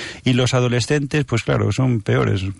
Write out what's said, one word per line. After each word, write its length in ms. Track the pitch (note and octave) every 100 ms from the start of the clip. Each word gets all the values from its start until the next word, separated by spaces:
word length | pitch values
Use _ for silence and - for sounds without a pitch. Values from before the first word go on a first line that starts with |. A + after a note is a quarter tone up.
| - -
Y 80 | C3+
los 220 | B2 B2
adolescentes, 720 | B2+ B2 A#2+ - D3+ C#3 D3+ C#3
pues 160 | A#2
claro, 280 | - B2+ G#2
son 300 | G2+ C3 A#2
peores, 420 | G#2+ B2+ A2+ G2+ G2